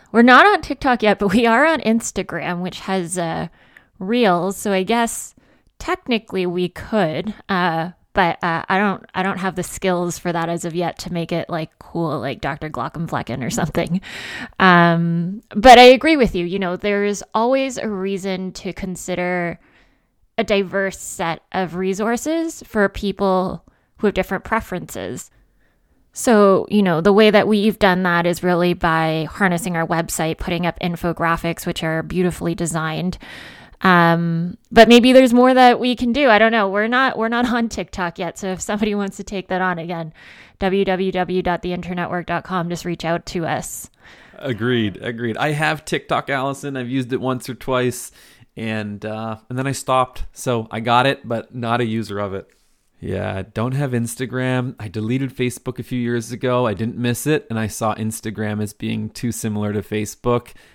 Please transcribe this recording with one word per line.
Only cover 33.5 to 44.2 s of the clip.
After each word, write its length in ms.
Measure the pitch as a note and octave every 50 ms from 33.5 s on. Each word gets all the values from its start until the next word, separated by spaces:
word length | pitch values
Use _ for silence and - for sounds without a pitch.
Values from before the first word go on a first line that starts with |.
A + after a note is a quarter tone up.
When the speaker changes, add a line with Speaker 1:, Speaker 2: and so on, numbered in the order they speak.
| - - - - - -
Speaker 1:
Um, 760 | - F#3 F3+ F3 E3+ E3+ E3+ E3+ E3+ E3+ E3 E3 E3+ F3 - - _ _
but 180 | A3+ A#3 A3+ G#3+
maybe 240 | A#3+ A#3+ A3 B3+ B3+
there's 200 | C4 C4 B3 A#3
more 200 | B3 B3 B3+ C4
that 260 | B3+ B3+ B3 A#3+ -
we 160 | A#3 B3+ B3
can 160 | - B3 A#3+
do. 180 | A3+ C#4 D4 B3
I 80 | G#3+ G#3
don't 140 | A3 A3+
know. 160 | A3+ A3+ G3+ G3
We're 200 | F#3+ G#3 G#3+ A3+
not, 300 | B3 B3+ C4+ B3+ - -
we're 120 | A3 A3+
not 180 | A#3+ A#3 B3 B3
on 200 | A#3+ A#3+ A#3 A3+
TikTok 500 | - A3+ F3+ - - - F3+ E3+ - -
yet. 180 | F#3 E3 - -
So 140 | - F#3+
if 80 | F#3 F3
somebody 340 | - - G#3 G#3 A3+ A3 G3+
wants 220 | G3+ G3+ G3 - -
to 60 | G3
take 240 | - G#3+ F#3+ F3+ -
that 140 | F#3+ F#3
on, 180 | F#3 F#3 F3+ E3+
again, 340 | E3 E3+ F3 E3 E3 D#3 - - - - - - - - _ -
w 240 | G3 F#3+ F#3+ G3 G3
w 280 | F#3+ F#3 F3+ F#3+ F#3+ F3+
w 280 | F#3 F3+ F3+ F3+ F#3
dot 200 | F3 F3+ F3 E3+
the 80 | - F3+
internetwork 560 | F3+ F3 F3 F3 F3+ F3 F3 - F3 F3+ F3+
dot 180 | - E3+ E3 -
com, 240 | - F#3 F#3 E3+ E3+
just 160 | F3 E3+ -
reach 220 | F3 E3+ - -
out 200 | D#3+ E3+ E3+ - -
to 180 | - F#3 E3
us. 440 | D3+ D3+ - - - - - - - _ _ _ - - -